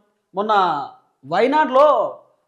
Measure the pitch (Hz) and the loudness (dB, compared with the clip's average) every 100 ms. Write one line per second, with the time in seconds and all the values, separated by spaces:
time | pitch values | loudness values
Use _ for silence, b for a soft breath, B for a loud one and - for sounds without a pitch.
0 | _ _ _ 180 214 208 180 151 120 - | _ _ _ -8 -2 0 0 -2 -8 -16
1 | _ _ 131 170 247 302 294 254 302 254 | _ _ -8 -2 0 0 0 2 4 2
2 | 156 - _ _ | -2 -8 _ _